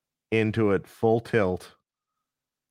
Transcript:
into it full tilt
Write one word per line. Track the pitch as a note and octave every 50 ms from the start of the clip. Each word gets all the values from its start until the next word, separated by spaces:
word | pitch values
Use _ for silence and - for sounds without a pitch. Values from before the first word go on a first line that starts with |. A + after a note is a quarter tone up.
| _ _ _ _ _ -
into | A2 A2+ G#2+ A2 G2+ A2+ A2 G2+
it | G2 F2 - -
full | - - - A2+ A2+ A#2
tilt | - - - A2+ G2 F#2 F#2 F2 - - - _ _ _ _ _ _ _ _ _ _ _ _ _ _ _ _ _ _ _